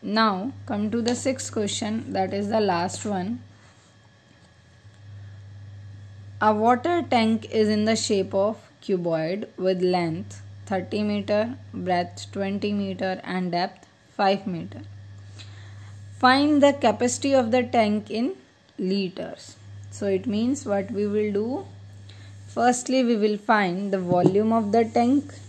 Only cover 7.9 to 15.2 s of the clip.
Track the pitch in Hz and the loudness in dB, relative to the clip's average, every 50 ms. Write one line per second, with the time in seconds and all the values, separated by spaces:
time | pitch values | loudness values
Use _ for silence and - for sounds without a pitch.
7.9 | 226 220 - - 220 196 190 196 - 190 196 208 220 - - - - _ - - | 2 2 2 0 2 0 0 0 0 2 2 2 0 -4 -12 -20 -20 _ -4 -2
8.9 | 202 180 170 170 165 160 160 160 180 208 214 - - - 185 185 190 180 180 180 | 0 0 2 0 0 0 0 0 -2 -4 -6 -10 -8 -2 0 0 2 2 2 2
9.9 | 180 180 175 165 160 170 202 - - - - - - - - - 202 185 180 185 | 2 2 2 0 -2 -4 -6 -10 -12 -14 -16 -16 -16 -16 -6 -4 -2 -2 -2 -2
10.9 | - 202 214 208 208 208 196 208 208 208 214 233 254 - - - - 220 175 180 | -2 -2 0 0 0 -2 0 0 2 2 2 0 -4 -10 -12 -12 -10 -8 -2 0
11.9 | 180 175 175 175 - - - - - 196 196 196 202 202 196 208 208 202 202 196 | 2 0 0 -2 -6 -14 -14 -10 -6 -4 -2 -2 -2 -2 -2 -2 0 0 -2 -2
12.9 | 190 185 190 190 185 185 - - 180 185 180 180 170 170 180 196 - - - - | -2 -2 -2 -2 -2 -4 -6 -6 -4 -2 -2 -2 0 0 -2 -2 -4 -10 -20 -20
13.9 | _ _ _ _ - - 208 196 196 196 202 196 180 165 156 - - - - - | _ _ _ _ -4 2 2 4 4 2 0 -4 -6 -6 -6 -8 -10 -14 -14 -16
14.9 | - - - - - - | -16 -18 -18 -18 -18 -18